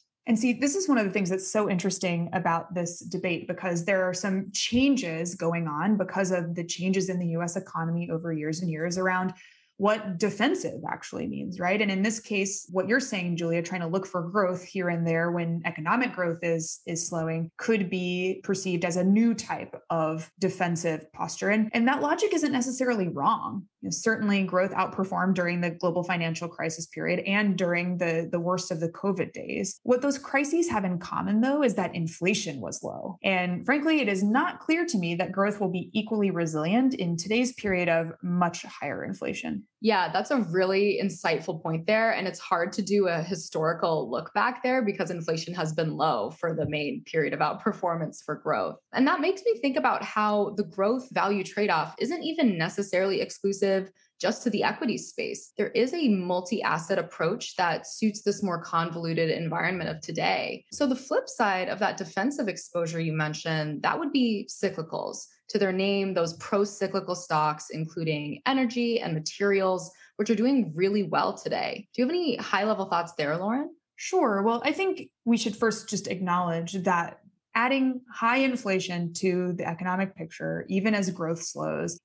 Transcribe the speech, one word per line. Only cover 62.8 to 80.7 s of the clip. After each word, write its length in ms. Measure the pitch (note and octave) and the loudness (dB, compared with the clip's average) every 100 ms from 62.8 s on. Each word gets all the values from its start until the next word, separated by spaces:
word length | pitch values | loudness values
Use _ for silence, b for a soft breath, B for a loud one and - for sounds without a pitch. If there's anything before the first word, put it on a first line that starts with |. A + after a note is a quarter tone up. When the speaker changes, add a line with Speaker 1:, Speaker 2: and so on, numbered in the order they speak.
| E3 E3 | -2 -2
Speaker 2:
you 140 | E3 | -2
mentioned, 680 | D#3 D3+ D#3 E3 D#3+ D3+ D3 | 0 -2 -2 -2 0 0 0
that 160 | E3 B3 | 0 0
would 140 | D#4 | 0
be 360 | C#4 A#3+ G3+ - | 2 2 0 -4
cyclicals. 760 | - E3 D#3+ D#3+ - G1+ - - b - | -4 -4 -2 -6 -6 -6 -8 -14 b -4
To 100 | G#3 | 0
their 120 | G3 | 2
name, 420 | F#3 G3 G3 G3 | 2 2 2 2
those 200 | F3+ E3+ - | 2 0 -2
pro-cyclical 800 | - G3+ G3+ - F#3+ G3 F3+ F3+ | 0 2 2 0 -2 -2 -2 -6
stocks, 540 | - D#3 D3+ D3+ - | 0 2 2 0 -6
including 720 | D#3 D#3+ - D#3 D3 D3 - C4 | -6 -6 -4 -2 -2 -4 -4 0
energy 540 | C4+ B3 B3 A#3 A3+ | 2 2 0 0 0
and 140 | E3+ | 0
materials, 760 | D#3+ D#3 - G3+ G3 F#3+ F3+ E3 B B - | -4 -4 -2 2 4 2 0 -4 B B -4
which 120 | G#3+ | 0
are 60 | G#3+ | 2
doing 380 | A#3+ C#4 E3+ D#3 | 4 4 2 2
really 280 | F#3+ G#3 | 2 2
well 340 | F3 G3 G3 G3+ | 2 2 0 -2
today. 500 | - F#2 - - - | -2 -2 -2 -6 -6
Do 80 | - | 0
you 40 | B3+ | 2
have 80 | |
any 220 | F4+ E4 - | 2 0 -2
high-level 540 | - G3 G#3+ G3+ F#3+ | 0 0 2 0 0
thoughts 240 | E3+ E3 - | 0 -2 -2
there, 200 | D3 E3 | 0 0
Lauren? 320 | G3 B3+ E4 - _ - | 0 -2 -2 -10 _ -12
Speaker 1:
Sure. 460 | - F#4 C4+ G3 | 0 2 4 4
Well, 200 | G#3+ A#3 C4 | 2 2 0
I 80 | |
think 360 | D#4 F#4+ F#4 - _ | 0 0 -2 -8 _
we 140 | A#3 A3+ | 2 2
should 180 | A3+ G3+ | 2 2
first 340 | A3+ G#3 - | 0 0 -4
just 180 | G3+ - | -6 -4
acknowledge 640 | F#3+ F#3 F3 F3+ E3 E3+ F#3+ | -4 0 0 2 -2 -2 -2
that 360 | F#3 F3 E3+ - _ _ _ A3+ | 2 2 0 -8 _ _ _ 0
adding 460 | B3 C4+ C4 B3+ - | 2 2 2 0 -8
high 240 | - A3+ B3+ | -2 2 4
inflation 760 | C4+ B3 G3+ F#3+ F#3 F3 E3+ | 2 0 0 0 0 -2 -4
to 420 | E3+ F#3+ F3+ F3+ | 0 0 2 0
the 120 | F3+ E3+ | -2 -4
economic 500 | E3+ F3+ F#3 F#3+ - | -4 -2 0 -2 -4
picture, 480 | E3 - D#3+ E3 | -12 -6 -4 -4
even 240 | - | 0